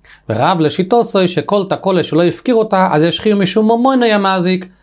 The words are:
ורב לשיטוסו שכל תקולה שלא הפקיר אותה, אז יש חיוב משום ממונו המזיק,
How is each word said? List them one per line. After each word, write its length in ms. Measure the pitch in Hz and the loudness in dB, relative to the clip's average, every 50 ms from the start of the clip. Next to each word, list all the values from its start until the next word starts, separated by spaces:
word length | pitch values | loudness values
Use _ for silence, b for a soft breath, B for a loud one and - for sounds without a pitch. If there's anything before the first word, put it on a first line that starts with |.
| B B B B B - | B B B B B -6
ורב 320 | 110 107 127 165 180 165 | -4 0 0 0 0 0
לשיטוסו 680 | 156 147 147 - 185 185 233 240 226 - - 196 185 175 | 0 0 0 -2 -2 0 2 2 2 0 0 0 0 0
שכל 360 | 180 156 - - 196 208 190 - | 0 -4 -4 -2 -2 -2 -2 -2
תקולה 320 | - 139 - 190 196 175 147 | -6 -4 -2 -2 -2 -2 -2
שלא 200 | - - 156 175 | 0 0 0 0
הפקיר 320 | 175 165 - - - 254 | 0 0 -2 -2 0 0
אותה, 340 | 226 220 214 - 147 185 - - | 0 0 0 0 0 0 0 2
אז 100 | 151 156 | 0 0
יש 180 | 170 160 - | 0 0 -2
חיוב 180 | - 214 208 202 | 0 0 0 0
משום 260 | 196 180 - 220 214 | 0 0 0 0 2
ממונו 400 | 214 226 233 240 269 269 254 240 | 2 2 2 2 2 2 2 2
המזיק, 600 | 226 214 208 196 196 190 190 175 180 185 185 185 b b b | 2 2 2 0 0 0 0 0 0 -2 -2 -4 b b b